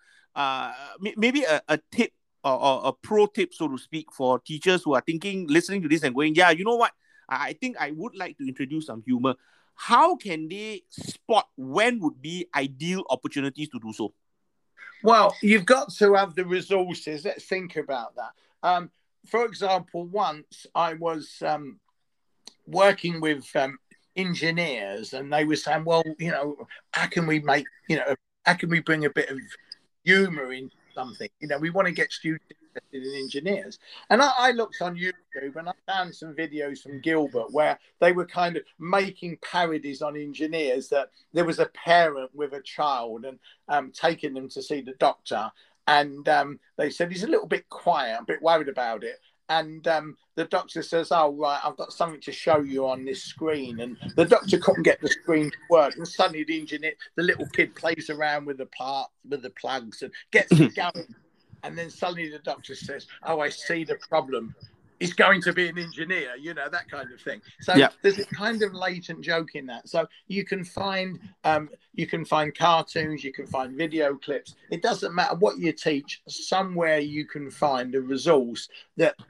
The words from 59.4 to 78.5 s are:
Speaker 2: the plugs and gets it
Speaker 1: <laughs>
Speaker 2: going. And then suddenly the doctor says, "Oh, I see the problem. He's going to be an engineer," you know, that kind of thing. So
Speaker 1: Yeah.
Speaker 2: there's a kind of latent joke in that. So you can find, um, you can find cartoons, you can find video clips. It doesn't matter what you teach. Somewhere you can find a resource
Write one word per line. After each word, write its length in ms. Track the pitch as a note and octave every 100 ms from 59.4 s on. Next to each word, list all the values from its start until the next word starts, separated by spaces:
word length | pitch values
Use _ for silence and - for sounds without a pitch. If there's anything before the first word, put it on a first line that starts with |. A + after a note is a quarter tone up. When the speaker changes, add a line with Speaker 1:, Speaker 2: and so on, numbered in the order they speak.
Speaker 2:
the 80 | A2+
plugs 540 | - B2+ C3 A2+ -
and 100 | C3 - -
gets 220 | G#3 G3
it 240 | E3 B2 G2
Speaker 1:
<laughs> 0 |
Speaker 2:
going. 400 | - F3 - - _ _ _ -
And 120 | D3+ D#3+
then 120 | E3
suddenly 400 | - F#3 F3+ D#3+
the 100 | D3+
doctor 360 | D#3 C#3 - C3
says, 320 | - C#3 - -
"Oh, 160 | D3+ D#3+
I 100 | D3
see 340 | - - E3
the 120 | D#3 C#3+
problem. 580 | - D#3+ C3+ B2 A2+ - - _ _ -
He's 140 | F3+
going 280 | G3 F#3 F#3
to 100 | F3
be 140 | E3+ F3
an 80 | E3+
engineer," 580 | E3 D3+ E3 F3+ B2+ B2
you 140 | D#3+
know, 160 | D3+ C#3+
that 200 | F3 -
kind 220 | D3 B2
of 80 | A#2+
thing. 200 | C#3+ G#2+ - -
So 140 | - F3+
Speaker 1:
Yeah. 140 | C3+ -
Speaker 2:
there's 180 | G3 G3
a 60 | G3+
kind 360 | - A3 A3
of 100 | G3+
latent 480 | F#3 F#3 F3+ - D#3+
joke 340 | E3+ E3 D#3+ D3
in 100 | C3
that. 200 | A#2 -
So 200 | E3+ D#3 - _
you 160 | G3 F#3+
can 180 | F#3+ F3
find, 540 | - G3 F#3+ F#3 E3+ - _ D#3
um, 240 | D#3 D3+ - _
you 120 | - D#3+
can 160 | E3 D#3
find 300 | D#3 D3+ -
cartoons, 680 | E3+ E3 D#3 E3+ D#3 D3
you 100 | C3+
can 120 | C#3 C3+
find 300 | C3+ B2+ C3
video 380 | E3 D#3+ C#3+ C#3
clips. 400 | - - - - -
It 120 | E3+
doesn't 320 | A3+ B3 E3+
matter 220 | F3 - F3
what 220 | G3+ F#3
you 140 | E3+
teach. 480 | - E3 C#3 - - -
Somewhere 720 | - - F#3+ F#3+ F3 D#3+ D#3
you 260 | D3 D3+ D3
can 240 | D3+ C#3
find 460 | - D3 C3 B2 C3
a 60 |
resource 680 | C3 C3+ E3 D3 A#2+